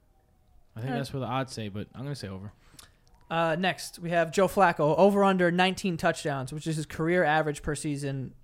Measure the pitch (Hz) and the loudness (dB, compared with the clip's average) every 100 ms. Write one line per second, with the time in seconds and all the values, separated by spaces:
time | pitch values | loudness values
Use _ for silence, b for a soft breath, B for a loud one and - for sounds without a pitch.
0 | _ _ _ _ _ - _ - 127 156 | _ _ _ _ _ -20 _ -10 -6 -4
1 | 131 139 117 131 127 - 107 98 - - | -4 -6 -4 -4 -4 -8 -8 -8 -10 -10
2 | 135 139 98 95 101 - b b b b | -10 -8 -10 -10 -12 -18 b b b b
3 | b _ - 165 165 156 185 160 - - | b _ -6 -2 0 0 -2 -4 -8 -10
4 | 175 170 165 156 185 - 185 170 151 151 | -2 0 0 2 2 6 4 4 2 6
5 | 196 202 196 190 175 175 185 185 196 170 | 6 6 4 4 2 4 2 0 -4 0
6 | 175 160 160 135 131 151 165 156 147 - | 0 0 -2 -4 -6 -8 -6 -4 -6 -4
7 | 160 180 156 156 156 143 - 147 156 143 | 0 4 4 4 2 -2 -4 -4 -4 -4
8 | 143 135 127 - | -4 -6 -8 -12